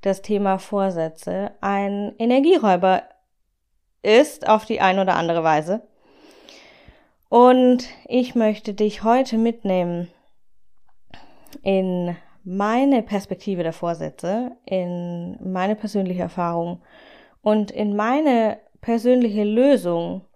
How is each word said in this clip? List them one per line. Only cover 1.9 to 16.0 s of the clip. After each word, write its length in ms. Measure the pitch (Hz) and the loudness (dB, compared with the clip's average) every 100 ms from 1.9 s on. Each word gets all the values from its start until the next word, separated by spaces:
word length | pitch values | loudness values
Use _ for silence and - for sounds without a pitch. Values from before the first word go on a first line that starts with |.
| 202 202 - | -4 -8 -4
Energieräuber 840 | 233 254 285 359 220 180 185 185 - _ _ _ _ _ _ _ _ _ | 0 2 4 2 4 2 2 0 -2 _ _ _ _ _ _ _ _ _
ist 460 | - 220 294 - - | 4 4 4 0 2
auf 160 | 214 | 2
die 160 | - 220 | 2 0
ein 180 | 190 190 | 2 2
oder 180 | 190 175 | 2 0
andere 280 | 170 170 | 0 0
Weise. 380 | 160 156 156 214 - _ _ _ - - - - - - - _ _ _ _ | 2 2 0 -6 -6 _ _ _ -20 -20 -20 -20 -20 -20 -20 _ _ _ _
Und 580 | 240 247 254 254 247 - - - | 6 6 8 4 4 -2 -18 -4
ich 280 | 254 247 | -2 0
möchte 400 | 240 220 214 - | 0 0 -2 -8
dich 300 | 202 214 208 | -2 -2 -2
heute 340 | 220 247 262 226 | 0 2 2 0
mitnehmen 720 | 226 233 196 185 175 170 175 _ _ - - - - - - - - - - - - - | -2 -2 -2 -2 -2 -4 -8 _ _ -20 -20 -20 -20 -20 -20 -20 -20 -20 -20 -20 -20 -10
in 520 | - 190 190 180 175 175 - - - | -2 0 0 -4 -6 -8 -16 -20 -12
meine 580 | 185 208 233 277 262 | -4 -2 0 2 2
Perspektive 580 | 220 208 202 180 - 185 | 0 -6 -6 -10 -6 -4
der 120 | 165 | -4
Vorsätze, 800 | 160 170 165 156 - 170 208 247 247 - | -4 -6 -6 -8 -8 -6 -4 -6 -12 -6
in 720 | 190 180 175 175 175 175 - | -6 -4 -8 -8 -10 -10 -12
meine 320 | 190 185 190 214 | -8 -4 -4 -4
persönliche 460 | 214 208 | -4 -4